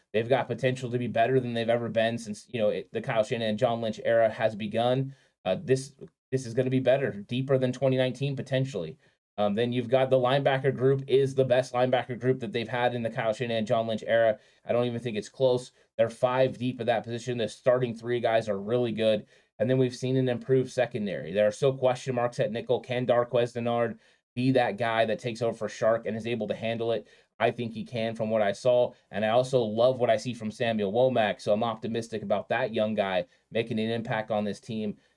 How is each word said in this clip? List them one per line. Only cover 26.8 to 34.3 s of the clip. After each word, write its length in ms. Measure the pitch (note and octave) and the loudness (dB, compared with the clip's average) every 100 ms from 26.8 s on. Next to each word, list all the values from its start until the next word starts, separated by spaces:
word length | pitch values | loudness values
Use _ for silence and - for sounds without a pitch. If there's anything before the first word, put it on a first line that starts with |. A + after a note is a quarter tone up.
| A2+ | -2
it? 120 | A2 - _ _ - | -4 -6 _ _ -2
I 100 | A2+ | -2
think 200 | A#2 A2+ | 0 -6
he 140 | A2+ - | -8 -8
can 300 | A#2 A2 A2+ | -6 -6 -4
from 140 | A2 | -2
what 120 | A2 | 0
I 100 | G2+ | 0
saw. 400 | G2 B2+ B2 B2 - _ | 0 2 4 2 -2 _
And 120 | G2 | -4
I 60 | A2 | 0
also 320 | A#2+ B2+ C3 | 2 2 0
love 380 | A2 A2+ B2 A#2+ | 0 2 2 2
what 100 | A#2+ | 2
I 80 | A2 | 0
see 160 | B2 | -2
from 180 | A2+ G#2+ | -8 -8
Samuel 400 | - A#2+ A2 G2 | -4 -2 0 0
Womack. 480 | A2+ B2+ A#2+ G#2 - | 2 2 2 0 0
So 140 | - | 0
I'm 100 | G#2 | 0
optimistic 580 | A#2 A2 G#2+ A#2 A2+ G#2+ | 0 -4 -6 -6 -6 -6
about 280 | G2+ G2+ - | -2 -4 -2
that 240 | A#2 B2+ | -2 -2
young 220 | A2 G#2+ G#2 | 0 0 0
guy 300 | G2 F#2 F2 _ _ | 0 -2 -4 _ _
making 280 | A2 A2+ A2 | -6 -4 -2
an 100 | A2 | -2
impact 420 | A#2 A2+ A2 G#2+ | -4 -4 -4 -2